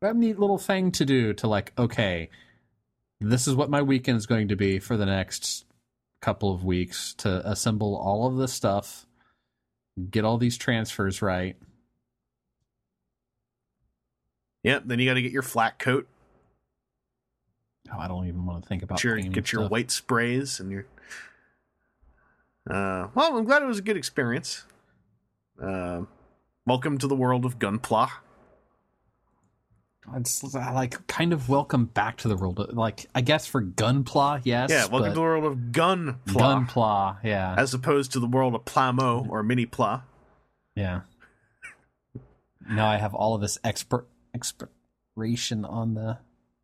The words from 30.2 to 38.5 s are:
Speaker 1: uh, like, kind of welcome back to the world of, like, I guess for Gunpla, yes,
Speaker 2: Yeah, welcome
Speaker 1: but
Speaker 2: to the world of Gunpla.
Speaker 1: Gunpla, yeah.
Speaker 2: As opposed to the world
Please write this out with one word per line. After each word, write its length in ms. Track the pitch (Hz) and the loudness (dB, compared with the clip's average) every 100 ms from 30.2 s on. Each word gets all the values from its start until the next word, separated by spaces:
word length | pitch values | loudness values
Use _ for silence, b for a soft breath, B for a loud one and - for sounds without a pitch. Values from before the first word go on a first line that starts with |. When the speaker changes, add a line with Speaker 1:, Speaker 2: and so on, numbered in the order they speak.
| 120 - 135 | -4 -4 -6
Speaker 1:
uh, 160 | 131 123 | -6 -4
like, 320 | 127 123 - - | -2 -4 -6 -8
kind 260 | - 170 | -2 0
of 160 | 160 123 | 0 2
welcome 380 | 139 143 131 117 | 2 2 2 2
back 320 | 101 110 - | 0 -4 -2
to 100 | 113 | -2
the 80 | 95 | 0
world 240 | 95 95 | -2 -2
of, 140 | 101 | -4
like, 320 | 117 113 - - | -2 -2 -4 -6
I 60 | - | -2
guess 240 | 127 151 - | 2 2 0
for 160 | 135 | -2
Gunpla, 800 | 95 92 110 139 123 147 139 143 | -2 0 2 2 2 2 2 2
yes, 260 | 123 120 135 | 0 0 2
Speaker 2:
Yeah, 160 | 151 101 | 2 4
welcome 140 | 123 | 2
Speaker 1:
but 80 | 104 | 2
Speaker 2:
to 60 | |
the 60 | 160 | 2
world 240 | 165 160 | 2 2
of 140 | 151 131 120 | 0 -2 -2
Gunpla. 460 | 135 175 185 151 127 98 | 2 4 2 -2 -6 -2
Speaker 1:
Gunpla, 920 | 120 131 135 123 123 110 101 95 98 | 4 6 4 2 2 2 2 0 -2
yeah. 300 | 110 101 92 92 | -2 0 0 0
Speaker 2:
As 160 | 135 | 0
opposed 400 | 127 127 143 131 | 0 0 0 0
to 80 | 131 | -2
the 60 | 120 | 0
world 280 | 131 131 | 2 2